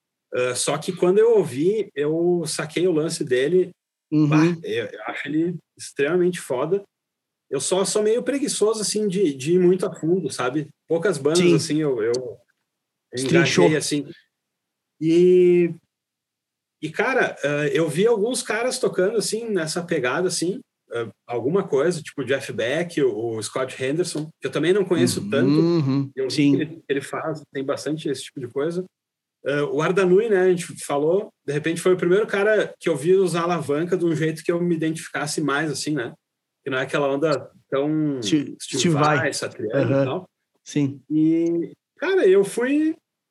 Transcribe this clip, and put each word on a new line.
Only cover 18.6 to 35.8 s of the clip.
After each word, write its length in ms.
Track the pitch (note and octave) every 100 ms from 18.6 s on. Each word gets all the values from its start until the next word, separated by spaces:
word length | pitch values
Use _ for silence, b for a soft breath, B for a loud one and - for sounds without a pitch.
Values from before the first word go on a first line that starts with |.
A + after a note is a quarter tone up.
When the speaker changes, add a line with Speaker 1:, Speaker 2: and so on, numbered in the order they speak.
| B3 -
Speaker 1:
tocando, 380 | G#3+ E3+ F#3 A3+
assim, 280 | G3 G#3+ A#3
nessa 340 | G3 D#3 E3+
pegada, 440 | E3+ E3 B2+ G3 F3+
assim, 320 | - E3+ G#3+ - _ -
ah, 180 | A#2 A2+ - -
alguma 400 | A2+ B2 F#3+ F#3
coisa, 340 | G#3 D#3 D#3
tipo 220 | - -
Jeff 280 | B2 C3+ -
Beck, 480 | A2+ A2+ D3+ F3 -
o, 340 | B2+ G#2+ A#2 A2
o 40 |
Scott 380 | G#2 C3+ B2+ -
Henderson, 480 | C3 D#3 F3 D3+ D#3 -
que 60 | C3
eu 40 |
também 220 | D3 D#3
não 120 | G3+ F#3
conheço 360 | E3 A#2+ G2
Speaker 2:
Uhum. 80 | G2+
Speaker 1:
tanto. 200 | C3+ C3 D3+
Speaker 2:
Uhum. 520 | E3 E3+ C#3 C3+ C#3 -
Speaker 1:
Eu 100 | C3
vi 40 |
Speaker 2:
Sim. 220 | - C#3+ C#3
Speaker 1:
que 60 |
ele, 220 | D3+ - -
ele 140 | C#3
faz, 400 | - C3 D3 D3+ C#3+
tem 100 | C3+
bastante 460 | C3+ C3 C#3 D#3 D#3
esse 140 | C3
tipo 160 | - -
de 80 | B2
coisa. 360 | C#3 D3+ F3 F#3 _ _ _ _ _ C3
Ah, 180 | C#3+ D3
o 160 | C3+
Ardanui, 480 | D#3+ F3+ F#3 F#3 A3+
né, 120 | F#3+
a 80 | F#3
gente 160 | F3 - - -
falou, 440 | C#3+ D3+ F#3 G#3+ _ -
de 80 |
repente 280 | D3 D#3+ E3+
foi 120 | F#3
o 40 | F3+
primeiro 280 | F3+ F#3+ A3
cara 480 | G3+ G3+ G#3+ D#3+ -
que 100 | -
eu 60 | D3+
vi 180 | D3+ F#3+
usar 280 | F#3 E3+
alavanca 540 | E3+ E3+ C3 C#3+ F3 F3+
de 80 | E3+
um 100 | D3+
jeito 280 | D#3+ D#3+
que 80 | -
eu 100 | E3+
me 140 | F3 D#3+
identificasse 680 | D#3+ D#3+ - C#3+ D3 -
mais, 300 | D3 C#3+ D#3
assim, 220 | C3+